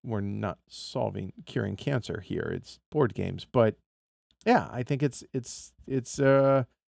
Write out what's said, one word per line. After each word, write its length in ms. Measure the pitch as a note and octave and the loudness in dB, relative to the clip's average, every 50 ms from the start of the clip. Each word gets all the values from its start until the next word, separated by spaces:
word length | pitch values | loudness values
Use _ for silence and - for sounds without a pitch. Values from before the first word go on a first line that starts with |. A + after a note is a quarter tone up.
| - | -10
we're 160 | B2 A2 G2+ | -6 -4 -4
not 380 | G2+ G2 G2+ G#2 G#2 F#2+ - _ _ _ | -4 -4 -4 -4 -4 -4 -6 _ _ _
solving, 640 | - - - - - C3 A2+ G#2+ G2 G2+ G2 F#2 - A#3 - | -16 -14 -12 -8 -4 -4 -4 -4 -4 -6 -8 -8 -10 -14 -14
curing 300 | - - B2+ G#2+ G2 G2 | -8 -4 -4 -4 -4 -4
cancer 460 | - - C#3+ C#3+ B2 - - E2+ F#2+ | -4 -4 -2 -2 -2 -4 -4 -6 -8
here. 320 | F#2 - - - - E2 F2 | -6 -6 -6 -4 -4 -4 -6
It's 240 | - - - - _ _ _ | -6 -8 -12 -20 _ _ _
board 220 | - D3+ C#3 G2+ G2 | 0 2 2 2 0
games, 340 | G2 F#2+ F#2 F#2 - - - | -2 -4 -4 -4 -8 -8 -2
but 240 | - B2 A2+ G#2+ - _ _ _ _ _ _ _ _ _ _ _ _ _ - | 2 4 4 4 2 _ _ _ _ _ _ _ _ _ _ _ _ _ 2
yeah, 220 | A3+ B3 C#3+ F#2+ - | 4 4 4 2 0
I 140 | - B2 A#2+ | -6 -6 -4
think 180 | - C#3+ B2 | -2 0 0
it's, 220 | D3 C3+ - - - - | 0 0 -2 -2 -12 -6
it's, 400 | - C3 A#2 - - - - - _ _ - - | -6 -6 -6 -6 -12 -12 -14 -16 _ _ -8 -4
it's 320 | C3 C3 B2 - - C#3+ | -4 -4 -4 -4 -2 2
a 480 | C#3 C3+ C3+ C#3 C3+ C3+ C3+ C3+ B2+ - _ _ _ _ _ | 6 6 6 8 6 6 6 4 2 0 _ _ _ _ _